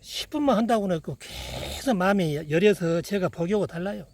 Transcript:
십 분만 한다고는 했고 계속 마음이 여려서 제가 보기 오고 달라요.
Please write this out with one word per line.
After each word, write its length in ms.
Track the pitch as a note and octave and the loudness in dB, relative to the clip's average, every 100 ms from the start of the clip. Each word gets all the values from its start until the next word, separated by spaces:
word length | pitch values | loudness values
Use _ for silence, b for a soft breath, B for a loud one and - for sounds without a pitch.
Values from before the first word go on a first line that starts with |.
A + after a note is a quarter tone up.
십 280 | - - - | -12 -10 -6
분만 280 | D4+ D4 G#3+ | -2 2 4
한다고는 400 | A3+ A3+ G3 E3+ | 4 2 2 -2
했고 200 | - C#3+ | -4 -12
계속 760 | - - - - - - C4+ G#3+ | -12 -12 -10 -8 -8 -6 -2 2
마음이 540 | F#3 G3+ E3+ D3 D#3+ | 4 4 2 -2 0
여려서 520 | D#3 G#3 G3 E3+ E3+ | 4 4 4 2 -2
제가 280 | - G3+ F3+ | -2 -2 -2
보기 240 | - E3+ | -2 -2
오고 140 | G#3 E3+ | 0 -2
달라요. 400 | E3+ F#3 G#3 E3+ | -4 -6 -8 -12